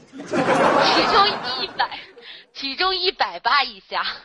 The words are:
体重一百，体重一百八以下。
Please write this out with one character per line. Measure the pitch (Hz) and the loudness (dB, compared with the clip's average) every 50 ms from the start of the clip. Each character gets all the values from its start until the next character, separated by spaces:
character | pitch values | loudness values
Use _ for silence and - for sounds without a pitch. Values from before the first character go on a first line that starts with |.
| - - | -20 -20
体 | - - - - | -18 -16 -10 -4
重 | - - - 508 523 539 539 508 - 554 554 - - - - - - 427 392 415 381 - - - - 370 | -2 -2 0 2 2 2 2 2 4 4 2 2 2 2 2 2 4 4 4 4 0 -4 -6 -8 -6 -6
一 | 392 - - | -6 -6 -4
百， | - 254 - - - - - - - - - - - - _ - | -4 -4 -4 -6 -12 -16 -18 -20 -20 -20 -20 -20 -20 -20 _ -16
体 | - 269 269 269 | -12 -10 -8 -4
重 | - 370 381 381 | -2 0 0 0
一 | 370 359 370 | 0 0 -2
百 | - - 240 208 170 175 | 0 0 -2 -4 -4 -2
八 | - 233 262 285 262 | 2 4 4 4 4
以 | 254 214 190 - - | 2 -4 -14 -12 -6
下。 | 202 175 175 - - - | -4 -4 -4 -4 -6 -8